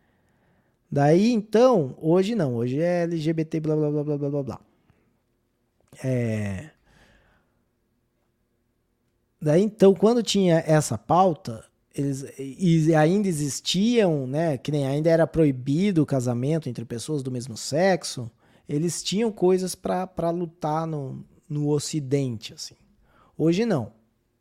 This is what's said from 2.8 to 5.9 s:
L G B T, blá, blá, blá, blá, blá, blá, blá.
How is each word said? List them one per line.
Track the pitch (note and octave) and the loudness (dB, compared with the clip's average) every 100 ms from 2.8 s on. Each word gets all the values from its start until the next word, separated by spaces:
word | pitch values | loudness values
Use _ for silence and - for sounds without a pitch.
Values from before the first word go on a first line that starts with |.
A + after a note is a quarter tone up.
| E3+ F3 | 0 0
L | E3+ E3+ | -2 -2
G | D3+ | -2
B | D#3+ | -2
T, | D#3 D#3+ | -4 -4
blá, | D3+ D#3 | -2 0
blá, | D3+ | 0
blá, | D3 | -2
blá, | D3 D3 | -4 -4
blá, | C#3+ | -4
blá, | C#3+ | -4
blá. | C3+ - _ _ _ _ _ _ _ _ _ _ _ _ _ | -6 -10 _ _ _ _ _ _ _ _ _ _ _ _ _